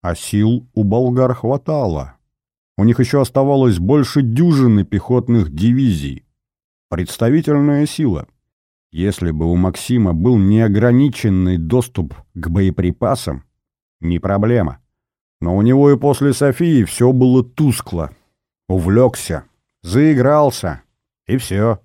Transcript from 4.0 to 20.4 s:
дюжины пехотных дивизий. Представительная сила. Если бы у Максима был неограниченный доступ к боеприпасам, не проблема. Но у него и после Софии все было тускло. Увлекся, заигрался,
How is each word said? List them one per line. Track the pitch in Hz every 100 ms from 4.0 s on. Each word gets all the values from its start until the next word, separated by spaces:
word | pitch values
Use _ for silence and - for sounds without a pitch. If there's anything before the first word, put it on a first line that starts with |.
| 131 151
дюжины | 127 117 175 147 127 104
пехотных | 92 101 - 123 120 117 80
дивизий. | 71 107 127 135 85 69 62 _ _ _ _ _ _ _
Представительная | 85 90 - 117 151 156 147 143 143 151
сила. | - 147 85 - _ _ _ _ _ _
Если | 78 95 98 87
бы | 76 82
у | 87
Максима | 92 - - 123 101
был | 82 104 120
неограниченный | 98 107 113 101 120 123 143 123 113 95 90 90
доступ | 80 123 120 - 80 - -
к | 87 82
боеприпасам, | 85 95 - 90 82 117 127 - 67 _ _ _ _ _ _
не | 82 85
проблема. | 95 98 104 120 82 69 _ _ _ _ _ _
Но | 85 95
у |
него | 110 131 143
и | 135
после | 143 139 139
Софии | 131 143 127 170 147
все | 95 - 123
было | 127 127 127
тускло. | 123 - 151 117 - 87 76 - _ _ _ _ _
Увлекся, | 92 87 104 127 - - 80 - _ _ _
заигрался, | - 107 156 143 127 151